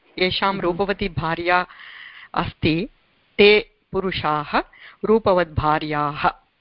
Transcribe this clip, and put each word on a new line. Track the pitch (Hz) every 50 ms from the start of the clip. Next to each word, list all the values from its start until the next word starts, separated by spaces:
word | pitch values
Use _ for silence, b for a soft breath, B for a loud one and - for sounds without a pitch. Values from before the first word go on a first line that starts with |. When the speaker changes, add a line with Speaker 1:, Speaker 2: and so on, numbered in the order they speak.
| _ _ _ -
Speaker 1:
येषां | 185 185 180 - 208 196
Speaker 2:
हम्म। | 196 196
Speaker 1:
रूपवती | 180 175 175 170 202 190 202 - 208 190
भार्या | - - 175 160 165 170 175 175 180 180 180 B B B B B B B B B B B B B B
अस्ति, | - 170 - - _ - 170 156 165 214 - - _ _ _ _ _ _ _ _ -
ते | 202 202 214 214 - - _ _ _ _
पुरुषाः | - 190 185 190 170 - - 156 151 151 147 - - 254 359 - B B B B B B -
रूपवद्भार्याः | - 214 226 - 208 185 180 175 160 156 143 151 151 151 156 156 151 151 147 147 143 151 147 - 180 - - _ _ _ _